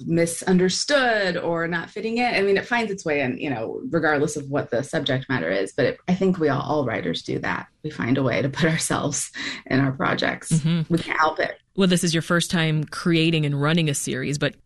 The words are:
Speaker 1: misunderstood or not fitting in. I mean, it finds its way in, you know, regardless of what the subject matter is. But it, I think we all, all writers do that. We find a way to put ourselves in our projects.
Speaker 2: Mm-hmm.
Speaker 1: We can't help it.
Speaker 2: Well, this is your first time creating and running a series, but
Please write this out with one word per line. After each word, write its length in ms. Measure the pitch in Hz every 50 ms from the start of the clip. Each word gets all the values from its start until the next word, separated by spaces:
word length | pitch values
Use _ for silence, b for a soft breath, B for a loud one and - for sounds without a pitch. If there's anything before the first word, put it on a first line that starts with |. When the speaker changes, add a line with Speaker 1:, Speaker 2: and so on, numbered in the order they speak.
| -
Speaker 1:
misunderstood 1300 | 165 165 170 170 170 - - - 190 185 180 185 185 - - - - 294 277 254 240 220 208 196 180 180 -
or 280 | - 165 170 165 170 170
not 200 | 175 165 - -
fitting 300 | - 208 208 226 226 240
in. 160 | 247 240 -
I 80 | 185
mean, 160 | 196 196 196 180
it 80 | -
finds 240 | - 240 240 226 202
its 120 | 190 185
way 180 | - 165 147 143
in, 180 | 135 123 - -
you 100 | - 147
know, 320 | 127 110 113 92 - - - 131
regardless 480 | 151 165 156 156 151 139 147 165 -
of 140 | 151 135 139
what 200 | 143 131 110 -
the 120 | 120 113
subject 440 | 139 - - 160 139 135 127 127 131 -
matter 180 | 131 107 80 82
is. 240 | 98 101 - -
But 140 | - - 127
it, 120 | - - - _
I 80 | - 180
think 240 | 190 190 190 180 165
we 120 | 156 143
all, 100 | 135 139
all 240 | 139 - 151 151 127
writers 380 | 113 110 - - - - -
do 160 | - - - -
that. 300 | - 98 87 - - - _ _
We 60 | - 151
find 300 | - - - 117 131 139
a 40 |
way 200 | 135 120 - 92
to 80 | 127 135
put 180 | - - 170 160
ourselves 640 | 160 143 - - 139 - - 147 139 135 - - B B B B B B B
in 140 | - - 131
our 120 | 139 135
projects. 600 | 131 139 143 139 - - - - - - - -
Speaker 2:
Mm-hmm. 400 | 165 160 143 160 170 165 156 -
Speaker 1:
We 60 | 170 165
can't 200 | - - - -
help 220 | 156 160 - -
it. 200 | - - - - _ _ _
Speaker 2:
Well, 140 | 185 196 180
this 160 | 180 170 185
is 80 | 170
your 80 | 156 165
first 300 | 151 - 175 170 165 -
time 340 | - 170 160 160 156 156 147
creating 600 | - - - - 180 165 160 160 165 165 156 151
and 120 | 143 143 139
running 260 | 143 151 165 170 160 151
a 60 | 143
series, 420 | - - 135 131 127 143 135 147
but 180 | 147 147 139 - - _